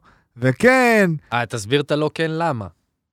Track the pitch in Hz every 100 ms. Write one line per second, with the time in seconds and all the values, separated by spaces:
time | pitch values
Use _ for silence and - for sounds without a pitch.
0 | - _ _ - 127 123 233 262 240 220
1 | 190 156 - 120 120 120 101 143 139 147
2 | 151 - 160 160 170 123 92 - _ _
3 | _